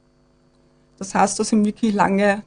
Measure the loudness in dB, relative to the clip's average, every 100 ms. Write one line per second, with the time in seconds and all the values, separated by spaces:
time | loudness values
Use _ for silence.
0 | _ _ _ _ _ _ _ _ _ -16
1 | -6 -2 0 -2 0 0 0 0 -2 0
2 | 0 2 0 0